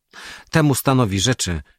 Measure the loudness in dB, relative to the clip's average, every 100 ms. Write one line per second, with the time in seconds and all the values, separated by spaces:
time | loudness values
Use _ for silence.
0 | _ -20 -20 -20 -4 0 2 2 2 2
1 | 2 0 0 -2 -4 -6 -8